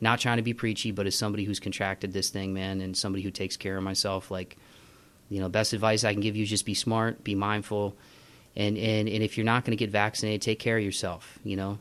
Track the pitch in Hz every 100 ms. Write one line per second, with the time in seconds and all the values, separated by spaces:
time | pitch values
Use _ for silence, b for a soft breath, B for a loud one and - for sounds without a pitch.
0 | 110 117 123 117 113 117 113 98 110 101
1 | 98 - 107 101 101 98 101 - 98 95
2 | 98 98 90 101 95 95 95 95 92 90
3 | 101 95 98 - 95 - 95 95 95 95
4 | 101 95 - 92 92 - B B B B
5 | B B - 98 92 107 110 110 110 107
6 | 110 101 107 107 104 107 - 98 117 113
7 | 113 - - 98 101 107 - 104 101 B
8 | B B B B B - 104 104 110 107
9 | 107 107 107 - 110 123 127 110 110 101
10 | 107 - 107 107 117 107 117 113 101 -
11 | 92 85 - - 104 95 98 101